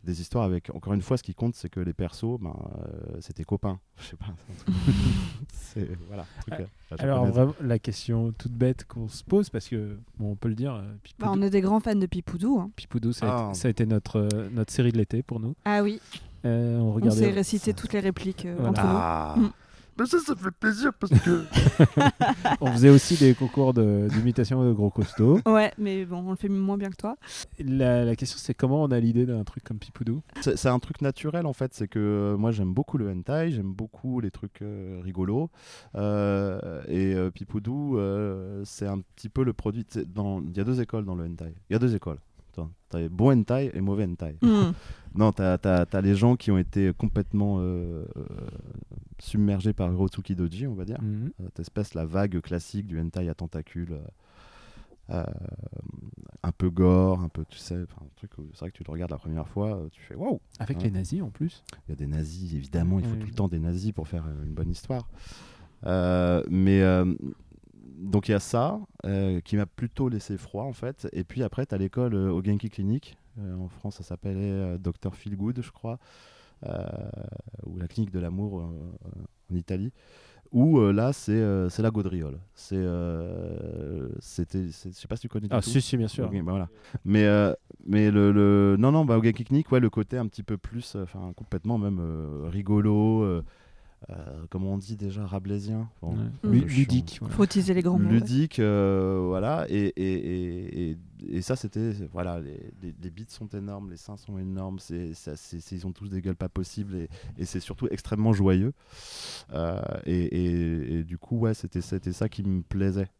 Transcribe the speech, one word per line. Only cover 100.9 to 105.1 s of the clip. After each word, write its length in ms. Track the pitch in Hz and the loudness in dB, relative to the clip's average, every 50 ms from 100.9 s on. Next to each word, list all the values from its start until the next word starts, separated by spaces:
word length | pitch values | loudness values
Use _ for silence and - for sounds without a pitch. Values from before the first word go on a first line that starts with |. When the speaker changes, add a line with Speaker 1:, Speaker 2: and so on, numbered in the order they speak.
Speaker 1:
et, 60 | 80 85 85 - - - - | -4 -6 -10 -20 -18 -14 -10
et 140 | 50 - 90 | -6 -6 -6
ça, 140 | 92 - 131 | -2 -2 -4
c'était, 380 | - - 104 - 107 110 117 104 101 92 76 90 | -4 -4 -8 -4 -4 -4 -4 -4 -6 -10 -10 -8
voilà, 260 | 87 90 90 87 85 | -6 -6 -4 -4 -6
les, 320 | 78 69 73 - - - - 92 95 | -8 -10 -12 -14 -16 -18 -18 -14 -14
les, 100 | 87 78 - | -14 -12 -12
les 80 | 85 92 | -14 -14
bites 220 | 80 95 113 - | -14 -14 -18 -18
sont 160 | - - 113 | -14 -16 -14
énormes, 420 | 101 104 104 98 101 101 101 101 92 | -10 -10 -10 -10 -10 -10 -12 -12 -14
les 80 | 87 | -14
seins 180 | 82 - - 104 | -16 -16 -16 -18
sont 220 | 98 - - 101 | -16 -14 -12 -10
énormes, 400 | 95 95 95 95 95 95 95 95 | -8 -6 -6 -6 -6 -6 -8 -10
c'est, 380 | 92 - - 82 85 90 82 | -10 -10 -10 -8 -8 -8 -8